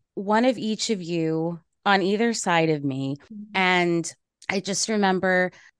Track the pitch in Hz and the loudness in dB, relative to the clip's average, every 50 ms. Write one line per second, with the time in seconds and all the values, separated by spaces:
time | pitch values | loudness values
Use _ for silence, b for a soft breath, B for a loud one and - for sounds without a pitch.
0 | _ _ _ 214 190 202 214 220 247 262 233 - 220 220 220 208 - - 220 185 | _ _ _ -8 -2 0 2 2 2 2 0 0 -2 -4 -4 -2 -2 -4 -4 -4
1 | 170 160 175 165 160 160 160 160 160 170 170 165 - _ _ _ - 208 196 196 | -4 -4 -2 -2 0 0 0 -2 -2 -4 -6 -8 -12 _ _ _ 0 2 2 4
2 | 175 196 208 202 233 233 220 - - 196 170 165 160 160 156 147 143 139 131 135 | 4 2 0 2 0 0 0 -2 0 0 2 2 4 2 2 0 -2 -4 -4 -4
3 | 135 135 143 143 - - 220 208 208 - - 190 185 180 185 180 175 175 170 170 | -4 -6 -6 -8 -10 -16 -18 -16 -12 -6 -2 0 2 2 4 2 2 2 0 0
4 | 160 - - _ _ _ _ _ - - 196 196 - 196 190 - - 220 220 208 | -2 -6 -10 _ _ _ _ _ -8 -6 -4 -4 -4 -4 -4 -4 -2 -2 0 0
5 | 202 190 185 180 190 185 185 180 180 180 B B B B _ | 2 2 2 2 2 2 2 2 2 0 B B B B _